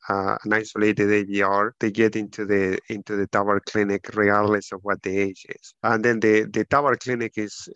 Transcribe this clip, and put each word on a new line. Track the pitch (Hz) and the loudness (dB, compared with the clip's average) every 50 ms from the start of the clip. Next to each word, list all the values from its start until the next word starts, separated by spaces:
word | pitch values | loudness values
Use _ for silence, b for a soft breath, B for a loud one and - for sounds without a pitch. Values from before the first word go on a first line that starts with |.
| - - | -4 -4
an | 101 98 95 95 104 113 - 107 107 | -2 -2 0 -2 -2 -2 -2 -2 -2
isolated | 107 110 - - 107 104 107 104 101 104 101 | -2 -2 -2 -2 0 2 2 2 2 2 2
A | 104 104 101 | 2 2 0
V | 95 98 101 | 0 0 0
R, | 98 98 98 101 101 110 123 - | 0 2 2 0 0 -2 -2 -4
they | - 110 | -4 -2
get | 98 104 113 110 104 | 2 2 2 2 2
into | 113 107 95 - - 107 | -2 -6 -8 -8 -8 -4
the, | 98 104 98 98 92 92 - - - | 0 0 0 2 0 -2 -4 -4 -8
into | 113 104 98 - 107 101 | -10 -10 -8 -6 -6 -4
the | 98 92 | -4 -2
taver | - 104 101 101 101 98 - | 0 0 0 2 0 -2 -2
clinic | - - 107 104 101 98 98 - - 98 | -2 -2 0 0 0 0 -2 -4 -4 -2
regardless | 104 104 101 101 104 104 104 104 101 98 - | 2 2 4 4 4 4 4 2 0 -2 -4
of | - 95 95 | -12 -8 -4
what | 101 98 - | -4 -4 -4
the | - 98 95 98 | -4 -4 -2 -2
age | 101 98 95 - - - | -2 -2 -4 -8 -14 -16
is. | - - - - - _ - | -16 -16 -18 -20 -12 _ 0
And | 110 113 110 107 | 0 0 2 2
then | 120 117 113 | 2 2 2
the, | 107 110 107 107 107 | 4 4 4 4 4
the | 107 104 110 107 | 0 -2 -4 -2
taver | - - 139 147 139 123 110 | 0 2 2 2 2 0 -2
clinic | - 127 127 120 117 110 - | -2 -4 -4 -4 -4 -6 -6
is, | - 107 104 - - - - - | -6 -8 -8 -10 -14 -18 -18 -14